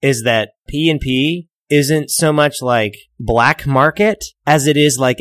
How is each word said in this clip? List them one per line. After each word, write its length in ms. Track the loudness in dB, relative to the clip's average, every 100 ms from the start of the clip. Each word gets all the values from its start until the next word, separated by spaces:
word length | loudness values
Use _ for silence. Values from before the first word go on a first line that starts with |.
is 200 | -2 -2
that 260 | 0 -2 -2 _ -10
P 220 | -2 0
and 100 | 0
P 480 | -2 -2 -2 -4 -10 _ _
isn't 400 | 0 2 0 -2
so 220 | -2 0
much, 260 | 2 0 -2
like, 340 | -2 0 -2 -6 -20 _
black 480 | -2 2 2 0 -2
market 560 | 2 2 2 0 -2 -10 -10 0
as 200 | 0 2
it 100 | 2
is, 220 | 2 2
like, 180 | -2 -2